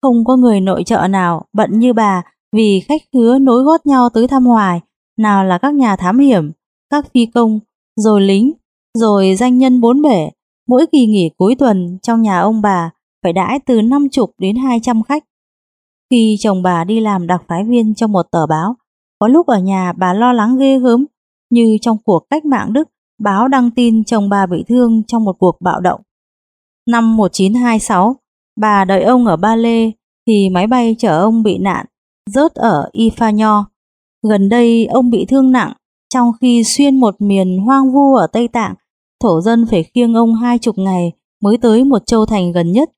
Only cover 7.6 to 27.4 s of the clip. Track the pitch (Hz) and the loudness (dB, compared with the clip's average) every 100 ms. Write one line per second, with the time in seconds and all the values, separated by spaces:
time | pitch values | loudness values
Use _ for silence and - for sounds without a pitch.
7.6 | - _ _ - 220 208 196 196 247 320 | -8 _ _ -4 0 2 2 2 0 -2
8.6 | _ _ _ 226 226 202 190 190 254 247 | _ _ _ -2 0 2 2 0 0 2
9.6 | 262 254 233 254 294 208 151 - _ _ | 2 2 2 2 2 0 -2 -10 _ _
10.6 | - 247 320 311 233 214 165 _ 185 254 | -2 0 2 2 2 2 0 _ 0 2
11.6 | 269 196 175 185 - 233 220 185 180 220 | 0 0 -4 -10 -4 -2 0 0 0 0
12.6 | 208 185 165 _ _ _ 190 170 180 269 | -2 -2 -4 _ _ _ -4 -2 -2 -6
13.6 | - 240 220 277 285 269 214 _ 190 220 | -2 0 2 0 -2 -2 -4 _ -4 -4
14.6 | 269 233 226 226 220 294 _ _ _ _ | -2 -2 -2 -4 -2 -6 _ _ _ _
15.6 | _ _ _ _ _ 247 220 214 220 190 | _ _ _ _ _ 0 2 0 -2 -2
16.6 | 185 175 170 226 220 196 175 180 - 170 | -2 -2 -2 -2 -2 -4 -2 -4 -4 -8
17.6 | 214 240 220 214 226 202 165 170 151 156 | -2 0 0 -2 -2 -2 -2 -4 -2 -2
18.6 | 175 247 _ _ _ _ 208 285 339 220 | -4 -8 _ _ _ _ 2 2 2 0
19.6 | 185 196 180 165 180 185 247 247 214 254 | 0 -2 -4 -4 -2 0 0 0 0 0
20.6 | 269 269 254 233 285 _ _ _ _ 240 | 2 2 2 0 -2 _ _ _ _ 0
21.6 | 226 214 233 220 - 196 _ 302 311 254 | 2 0 -2 -4 0 -2 _ -6 -2 -4
22.6 | - 226 311 _ _ _ 202 196 247 269 | -2 -4 -4 _ _ _ -4 0 0 0
23.6 | 247 233 240 220 214 226 202 202 190 175 | 0 0 0 0 0 -2 0 -2 -2 -4
24.6 | - 240 240 226 214 233 214 185 185 170 | -2 0 2 0 -2 -4 -4 0 -2 0
25.6 | 180 - 180 - _ _ _ _ _ _ | -4 -2 -4 -4 _ _ _ _ _ _
26.6 | _ _ - 233 226 226 190 - | _ _ -4 0 2 2 0 0